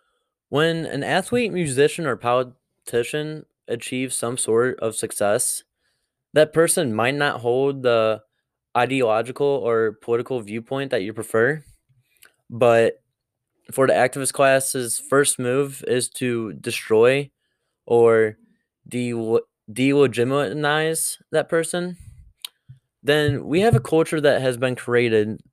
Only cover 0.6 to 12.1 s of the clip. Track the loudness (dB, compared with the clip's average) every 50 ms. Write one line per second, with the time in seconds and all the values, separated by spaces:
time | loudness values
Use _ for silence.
0.6 | 2 2 0 -2 -4 -6 -6 -6 -4 -2 -2 -2 -2 -2 -2 -2 -2 -2 -2 -4
1.6 | -4 -2 2 2 2 2 0 -2 -4 -4 -4 -4 -2 0 0 0 0 -4 -8 _
2.6 | _ _ _ _ _ -4 -2 -2 -2 -2 -4 -6 -6 -8 -10 -12 -16 _ _ _
3.6 | _ -8 -8 -8 -8 -8 -6 -6 -6 -6 -6 -6 -6 -6 -6 -4 -2 0 2 2
4.6 | 2 0 -2 -4 -6 -6 -4 -6 -8 -8 -4 -2 0 0 0 0 0 -2 -6 -8
5.6 | -10 _ _ _ _ _ _ _ _ _ _ _ _ _ 2 2 2 4 4 2
6.6 | 2 2 2 0 0 0 0 0 0 0 0 0 -2 -2 -2 -2 -2 -2 0 0
7.6 | 0 -2 -2 -2 0 2 2 2 2 2 0 -2 -6 _ _ _ _ _ _ _
8.6 | _ _ -2 0 0 0 0 0 2 2 2 0 0 -4 -4 -2 0 0 0 0
9.6 | 0 0 0 2 0 0 -2 -4 -4 -2 -2 -2 -2 -2 -6 -6 -6 -6 -10 -10
10.6 | -8 -8 -6 -6 -4 -4 -4 -4 -4 -4 -8 -10 -8 -2 0 2 2 2 0 -2
11.6 | -8 _ _ _ _ _ _ _ _ _